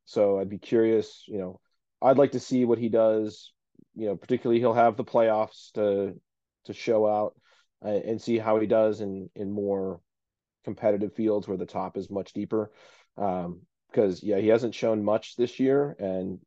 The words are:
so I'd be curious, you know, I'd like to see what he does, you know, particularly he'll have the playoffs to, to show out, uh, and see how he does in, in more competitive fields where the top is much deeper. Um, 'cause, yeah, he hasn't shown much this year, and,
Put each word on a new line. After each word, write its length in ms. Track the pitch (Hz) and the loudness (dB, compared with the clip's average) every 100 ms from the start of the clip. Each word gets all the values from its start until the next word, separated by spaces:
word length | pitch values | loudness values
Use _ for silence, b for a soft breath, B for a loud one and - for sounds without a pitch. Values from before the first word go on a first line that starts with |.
| _ | _
so 340 | - 104 98 | 0 2 2
I'd 100 | 95 | -2
be 100 | 101 | -8
curious, 640 | - 117 113 110 101 - - | 0 2 4 2 -2 -10 -12
you 120 | 104 | -10
know, 200 | 92 92 _ _ _ - | -8 -12 _ _ _ -2
I'd 200 | 131 135 | 4 6
like 140 | 139 | 4
to 60 | 131 | 2
see 240 | - 127 | -2 0
what 140 | 120 113 | 2 2
he 120 | 117 | 2
does, 600 | 113 110 110 107 - - _ _ _ - - | 2 4 2 -2 -8 -20 _ _ _ -20 -8
you 100 | 107 | -6
know, 100 | 98 | -6
particularly 440 | - 123 127 117 | -4 -2 2 2
he'll 140 | 123 | 4
have 240 | 113 117 110 | 4 4 2
the 60 | |
playoffs 680 | 117 120 113 107 110 - - | -2 2 4 2 -2 -8 -12
to, 400 | - 104 98 98 - _ _ _ _ - | -2 0 0 -2 -8 _ _ _ _ -16
to 80 | |
show 340 | 104 - 110 107 | -8 0 2 2
out, 260 | 104 107 - b b b _ | 0 -2 -6 b b b _
uh, 60 | 104 | -4
and 320 | 101 - 110 | -4 -2 -6
see 160 | - 117 | -2 -2
how 220 | 110 110 | 2 0
he 80 | 107 | 2
does 340 | 110 110 107 | 2 2 0
in, 300 | 101 95 - - | -6 -8 -12 -10
in 160 | 98 | -8
more 480 | 104 101 98 95 87 _ _ _ _ _ _ | -4 -4 -4 -4 -10 _ _ _ _ _ _
competitive 500 | - 104 113 104 101 | -14 -4 0 0 -2
fields 340 | - 110 104 92 | -2 -2 -2 -2
where 100 | 92 | -8
the 80 | 92 | -6
top 320 | 101 92 98 | -8 -8 -8
is 120 | 87 | -8
much 240 | 98 90 | -8 -8
deeper. 380 | - 101 110 107 b b b b - | -10 -4 -4 -4 b b b b -6
Um, 440 | 101 90 87 90 _ _ _ | -4 -4 -6 -12 _ _ _
'cause, 300 | - 104 87 | 0 0 0
yeah, 140 | 101 101 | -2 0
he 100 | 107 | 4
hasn't 260 | 113 120 | 2 2
shown 300 | - 117 110 | -4 -2 -2
much 320 | 104 110 - - | 0 -2 -4 -4
this 240 | 120 - | -4 -2
year, 360 | 131 139 143 - | 0 2 0 -4
and, 400 | 98 95 92 92 | -6 -4 -6 -10